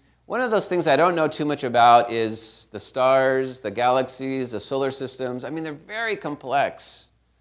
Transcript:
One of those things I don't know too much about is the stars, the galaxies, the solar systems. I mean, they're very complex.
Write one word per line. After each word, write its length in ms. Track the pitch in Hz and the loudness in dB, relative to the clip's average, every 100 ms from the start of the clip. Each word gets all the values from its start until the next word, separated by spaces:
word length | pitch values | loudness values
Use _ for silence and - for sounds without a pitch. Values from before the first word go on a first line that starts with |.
| _ _ _ | _ _ _
One 140 | 226 | -4
of 100 | 254 | 0
those 180 | 214 196 | 0 0
things 180 | 180 156 | -2 2
I 100 | 139 | 4
don't 180 | 175 | 4
know 140 | 170 156 | 2 -2
too 160 | - | -2
much 200 | 147 143 | -4 -2
about 460 | 127 120 117 120 110 | 0 6 8 8 6
is 560 | 113 113 110 - - - | -2 -2 -4 -12 -18 -16
the 100 | 104 | -14
stars, 800 | - 131 127 135 131 131 131 127 | -10 0 4 4 4 2 -2 -6
the 100 | 107 | -8
galaxies, 840 | 98 123 131 127 - 135 135 120 | 0 2 2 0 -6 -6 -6 -6
the 80 | 107 | -8
solar 300 | - 135 135 | -6 -2 -2
systems. 540 | 135 131 - 127 123 | -4 -12 -8 -8 -8
I 60 | 127 | -8
mean, 120 | 160 | -10
they're 120 | 160 | -10
very 420 | 147 - 214 226 208 | -12 -12 -8 -6 -6
complex. 920 | 160 147 131 139 110 - - - - _ _ _ | -8 -10 -2 0 0 -4 -16 -18 -20 _ _ _